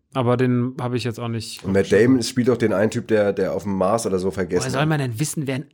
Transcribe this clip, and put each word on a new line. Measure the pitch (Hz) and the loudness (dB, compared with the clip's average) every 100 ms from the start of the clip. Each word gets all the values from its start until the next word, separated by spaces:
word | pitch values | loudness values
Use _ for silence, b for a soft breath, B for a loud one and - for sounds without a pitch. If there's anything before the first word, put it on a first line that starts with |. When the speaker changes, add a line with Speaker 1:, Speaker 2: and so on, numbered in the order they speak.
| _ | _
Speaker 1:
Aber | 135 120 123 | -2 2 2
den | 127 123 123 135 | 2 2 0 -4
habe | 123 123 | -4 -4
ich | |
jetzt | 120 113 | -4 -6
auch | 120 | -6
nicht | 113 110 - 90 | -6 -8 -10 -2
Speaker 2:
Und | |
Matt | 98 92 | 0 4
Damon | 98 123 131 | 4 6 4
spielt | 113 - 120 | 2 0 2
doch | 113 | 2
den | 113 | 2
einen | 95 107 | 2 0
Typ, | 117 - | 0 0
der, | 107 101 | 2 2
der | 98 92 | 0 0
auf | 80 | -2
dem | 101 98 | -4 0
Mars | 92 113 110 | 2 0 0
oder | 92 | -2
so | 95 | -2
vergessen | 92 90 87 | -4 -2 -2
Speaker 1:
Woher | 131 | -2
soll | 127 | -2
Speaker 2:
hat. | 156 | 0
Speaker 1:
man | 156 | 0
denn | 131 110 | -2 -4
wissen, | 151 - 135 | -6 -6 -6
wer | 131 | -6
ein | - | -8